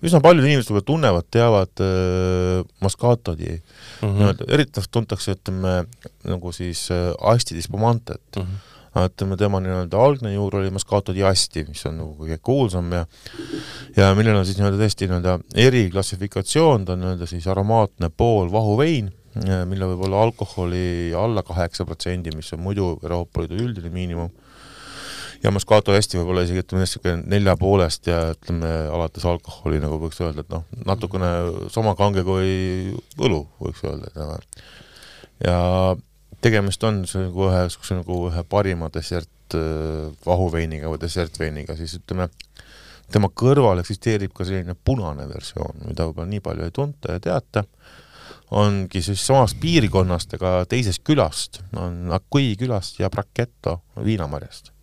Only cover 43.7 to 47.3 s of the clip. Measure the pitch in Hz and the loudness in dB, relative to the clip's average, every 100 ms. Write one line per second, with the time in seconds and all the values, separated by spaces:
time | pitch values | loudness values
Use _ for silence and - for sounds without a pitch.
43.7 | 90 85 98 - 107 98 - 90 95 87 | 4 -2 -4 -2 0 -2 -6 -4 -4 -6
44.7 | 87 - 131 87 71 71 71 71 - - | -4 -2 -2 -2 -6 -10 -10 -12 -8 -8
45.7 | - 73 78 82 71 85 104 85 78 82 | -10 -10 -4 -4 -4 -8 -6 -6 -8 -6
46.7 | 104 143 143 - 90 - | -6 -6 -6 -8 -6 -2